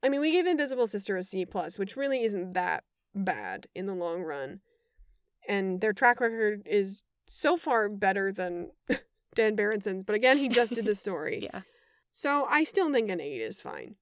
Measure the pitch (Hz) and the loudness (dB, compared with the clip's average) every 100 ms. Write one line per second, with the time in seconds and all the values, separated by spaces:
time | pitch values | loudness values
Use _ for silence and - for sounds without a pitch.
0 | 254 277 302 339 349 330 285 262 233 208 | 2 2 2 2 2 2 0 0 0 -2
1 | 202 190 185 190 180 202 160 - 196 - | -2 -2 -2 -2 -4 -4 -4 -4 -6 -2
2 | 277 262 226 202 180 185 180 165 _ _ | 0 2 0 -2 -4 -2 -2 -2 _ _
3 | _ 202 196 127 98 92 - - 196 185 | _ -4 -2 -2 -4 -8 -10 -8 -6 -4
4 | 170 170 165 143 135 196 _ _ _ _ | -4 -4 -6 -6 -8 -10 _ _ _ _
5 | - _ _ _ - 202 190 185 214 208 | -20 _ _ _ -4 -2 0 0 0 4
6 | 247 240 240 226 214 208 - 202 196 196 | 4 6 0 2 0 -2 0 0 0 -6
7 | _ _ _ - 294 339 320 240 208 208 | _ _ _ -2 2 2 2 2 2 0
8 | 202 196 196 196 180 175 175 - _ - | 0 2 0 -2 -4 -4 -8 -14 _ -4
9 | _ _ _ - 220 214 208 214 202 190 | _ _ _ 0 2 2 0 0 -2 -6
10 | 190 214 254 277 277 233 233 233 214 208 | -2 2 6 4 4 2 2 0 0 0
11 | - 175 151 - - - - _ _ _ | -2 -4 -4 -6 -6 -10 -14 _ _ _
12 | _ - 285 285 269 285 311 - 349 277 | _ -4 0 2 2 2 4 2 4 2
13 | 220 180 147 135 110 - - 71 60 - | 2 -2 -4 -4 -6 -6 -10 -12 -12 -16